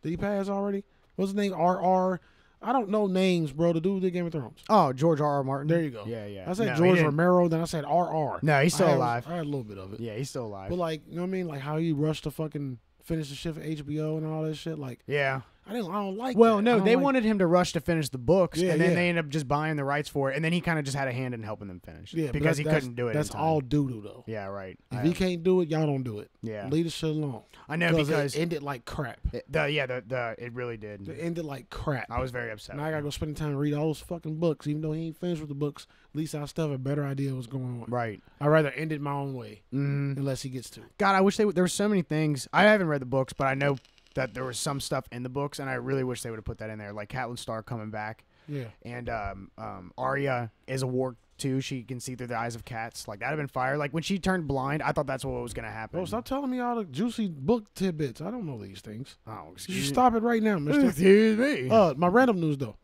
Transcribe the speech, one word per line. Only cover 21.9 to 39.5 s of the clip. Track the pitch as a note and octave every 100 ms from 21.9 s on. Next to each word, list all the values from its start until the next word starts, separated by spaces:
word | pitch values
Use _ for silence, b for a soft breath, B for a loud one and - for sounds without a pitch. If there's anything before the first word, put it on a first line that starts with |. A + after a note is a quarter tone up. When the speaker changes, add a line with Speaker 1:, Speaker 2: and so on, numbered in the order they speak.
| D#2+ F2 D#3+
Speaker 1:
Yeah, | D3+
but |
Speaker 2:
because | D3 D3+ D3
Speaker 1:
that, |
Speaker 2:
he | D3+
Speaker 1:
that's, | D#3
Speaker 2:
couldn't | B2+ A#2+
do | A#2+
it |
in | C#3+
Speaker 1:
that's | D3+
Speaker 2:
time. | -
Speaker 1:
all | D#3+ D#3
doo-doo, | B2+ D3 C3+ A2+
though. | G2+ A2+ A2
Speaker 2:
Yeah, | A2 G2
right. | G2 F#2+ F#2 _
Speaker 1:
If | -
Speaker 2:
I |
Speaker 1:
he | C#3+
Speaker 2:
know. | F3
Speaker 1:
can't | F#3 F3+
do | E3+ F#3
it, | E3
y'all | D#3 D#3
don't | C#3
do | B2 G#2
it. | - _
Speaker 2:
Yeah. | A2+ G#2+ G#2+
Speaker 1:
Leave | D#3 E3
the |
shit | - D#3+
alone. | D#3 D3 A#2+ - B B
Speaker 2:
I | D#3
know, | E3+
Speaker 1:
'Cause | E3 D3
Speaker 2:
because | D#3+ C#3+ C#3+
Speaker 1:
it |
ended | E3+ D#3+
like | C#3 C3+ -
crap. | - C3 - -
Speaker 2:
it, | A#2+ -
the, | D3+ D3
yeah, | D3+ C3
the, | B2+ A2
the, | B2+ A#2 A2+
it | A#2+
really | A#2+ B2 A#2
did. | G#2+ G2+ G2+
Speaker 1:
It | C#3+
ended | E3+ E3+ D#3
like | C3+ -
crap. | - - C3+ -
Speaker 2:
I | A#2+
was | B2+
very | B2 A#2
upset. | G#2+ - C#3
Speaker 1:
Now | D3+
I |
gotta | D#3
go | D3
spend | - D#3 D3
time | D#3
and | C#3
read | D3 D3
all | D#3
those | D3
fucking | - E3+ D#3 D#3
books, | E3 D3 D3+
even | D3+
though | D#3
he | D#3 E3
ain't | D#3
finished | F3+ E3
with | D3+
the | C#3+
books. | D3 C#3 - b b
At | D3
least | D#3+
I | D3+ C#3+
still | - D#3
have | C3+
a |
better | C3 D3 C#3+
idea | C3+ C#3
of | C3
what's | A#2
going | C3+ B2+ A#2+
on. | A2+
Speaker 2:
Right. | B2 A#2 G2 _ _
Speaker 1:
I'd | D3
rather | D#3 D3
end | B2+ D#3+
it | D3+
my | C#3+
own | C#3+ C#3 C3
way, | A2